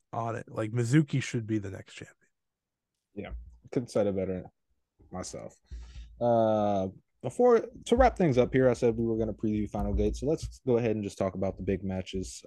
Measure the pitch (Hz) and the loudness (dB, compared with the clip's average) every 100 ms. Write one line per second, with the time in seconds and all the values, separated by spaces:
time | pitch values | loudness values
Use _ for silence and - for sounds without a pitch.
0 | _ 117 117 113 - 120 110 120 117 147 | _ -6 -6 -6 -8 -6 -4 -2 2 4
1 | 151 135 - 123 107 110 98 95 - - | 4 -2 -2 -6 -2 -4 -4 -12 -16 -18
2 | - _ _ _ _ _ _ _ _ _ | -20 _ _ _ _ _ _ _ _ _
3 | _ 101 95 - - - - 143 120 120 | _ -14 -12 -12 -16 -20 -6 -6 -2 0
4 | 101 98 92 92 - _ _ _ _ _ | 0 0 -2 -4 -8 _ _ _ _ _
5 | - 92 92 67 58 - _ - - - | -14 -12 -10 -12 -14 -18 _ -16 -14 -16
6 | - - 120 117 110 107 104 101 95 - | -18 -4 2 4 4 2 2 2 -2 -6
7 | _ _ 127 - 247 233 - - - 240 | _ _ -10 2 4 4 2 -10 0 4
8 | 247 - 175 123 120 131 131 120 123 113 | 4 6 4 4 4 4 4 4 2 2
9 | 113 110 110 101 110 107 101 107 101 101 | 0 0 -2 -2 -2 0 -2 -2 -2 0
10 | 104 - 127 165 - - 131 117 117 107 | 0 0 -2 -2 -4 -8 2 2 2 0
11 | 101 - 98 98 95 92 95 95 95 92 | -4 -2 -4 -2 -4 -4 -2 -2 -2 -6
12 | - 95 92 - | -6 -6 -8 -12